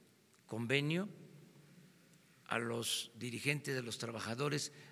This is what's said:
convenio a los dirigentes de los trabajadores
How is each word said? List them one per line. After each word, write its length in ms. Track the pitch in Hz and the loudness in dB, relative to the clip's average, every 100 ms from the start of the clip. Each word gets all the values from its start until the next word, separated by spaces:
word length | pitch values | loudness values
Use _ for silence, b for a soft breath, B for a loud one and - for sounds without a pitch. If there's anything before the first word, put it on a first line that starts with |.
| - - - - - | -20 -20 -20 -20 -6
convenio 640 | 113 117 139 147 170 202 - - - - - - - - - - - - - - | -2 4 4 4 2 0 -6 -16 -18 -20 -20 -20 -20 -20 -20 -20 -20 -20 -20 0
a 120 | 113 | 0
los 520 | 117 117 117 - - 110 | 2 0 2 0 -2 -6
dirigentes 580 | 120 117 135 147 139 | -4 0 2 2 2
de 80 | 131 | -2
los 160 | 120 110 | -2 -2
trabajadores 760 | 117 113 104 117 143 147 - B B | -2 -2 -2 2 2 2 0 B B